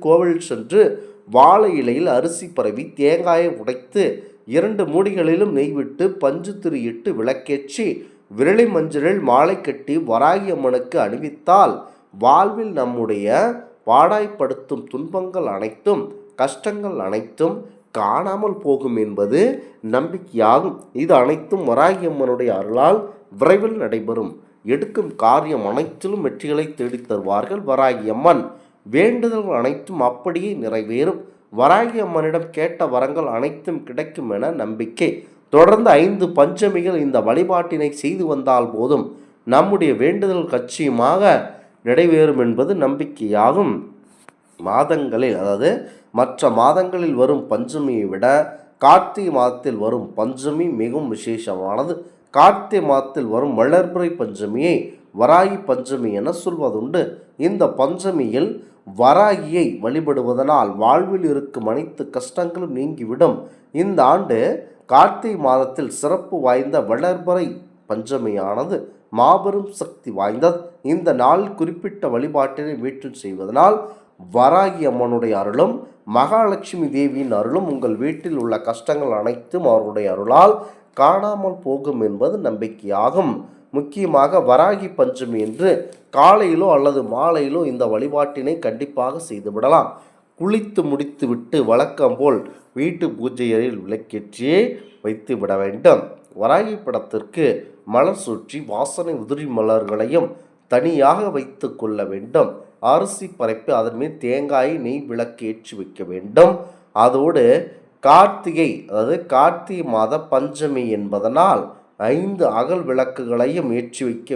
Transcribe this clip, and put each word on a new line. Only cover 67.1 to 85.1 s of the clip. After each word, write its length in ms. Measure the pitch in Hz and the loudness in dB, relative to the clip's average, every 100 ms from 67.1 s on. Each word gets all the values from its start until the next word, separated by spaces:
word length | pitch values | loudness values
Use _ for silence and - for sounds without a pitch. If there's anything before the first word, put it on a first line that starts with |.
| 180 175 180 160 - - _ - | -2 -2 -2 -2 -8 -18 _ -10
பஞ்சமியானது 880 | 110 110 135 113 101 95 104 147 196 - - _ 107 | -8 -4 -4 -4 -4 -4 -4 -4 -6 -8 -18 _ 2
மாபெரும் 520 | 131 190 190 196 196 - | 4 4 2 -4 -6 -10
சக்தி 320 | - - - | -12 -12 -12
வாய்ந்தது. 480 | 95 101 113 165 175 - - 131 | -4 -4 2 2 0 -6 -10 -4
இந்த 160 | 170 170 | -2 0
நாள் 320 | 131 123 170 202 - | 2 4 2 0 -6
குறிப்பிட்ட 480 | 165 170 202 - 151 | -8 -8 -12 -8 -4
வழிபாட்டினை 680 | 120 151 143 135 - 151 139 123 | -4 -2 -2 -2 -4 -10 -8 -8
வீட்டில் 360 | 135 135 - | -10 -14 -14
செய்வதனால் 540 | 98 95 95 123 180 214 - - _ _ 90 113 | -12 -10 -4 4 4 4 -2 -16 _ _ -4 2
வராகி 480 | 131 175 196 175 147 | 4 4 2 0 -2
அம்மனுடைய 420 | 123 123 117 113 101 | 0 0 -2 0 -2
அருளும் 340 | 101 117 190 233 - - - 113 | 0 0 0 0 -10 -18 -2 0
மகாலட்சுமி 720 | 139 220 220 196 - 180 151 | 2 2 2 0 -6 -6 -4
தேவியின் 400 | 131 143 131 135 107 | 0 0 -2 -2 -2
அருளும் 300 | 110 156 185 | 0 -2 -2
உங்கள் 260 | 139 120 110 | -2 -2 -2
வீட்டில் 340 | 139 160 180 147 | -4 -4 -6 -4
உள்ள 140 | 117 107 | -2 -4
கஷ்டங்கள் 520 | - 113 - 147 139 107 | -4 -6 -4 -2 -2 -2
அனைத்தும் 480 | 110 123 - 180 156 | -2 -4 -6 -2 2
அவருடைய 360 | 110 104 104 101 | 2 2 -4 -4
அருளால் 420 | 92 104 135 196 214 - - _ - | -2 2 6 6 4 -4 -20 _ 2
காணாமல் 600 | 139 190 208 208 190 180 135 | 4 4 0 -4 -6 -6 -6
போகும் 360 | 139 143 127 107 | -6 -4 -2 -2
என்பது 280 | 101 135 208 151 | 0 -2 -2 -4
நம்பிக்கையாகும். 840 | 107 110 107 101 98 117 170 160 - - - _ 139 | -6 -8 -10 -6 0 0 0 -2 -4 -10 -20 _ -6
முக்கியமாக 640 | 143 196 185 143 143 180 123 | -6 -4 0 4 4 2 4
வராகி 380 | 127 175 202 190 - | 4 4 2 -4 -2
பஞ்சமி 420 | 127 | 0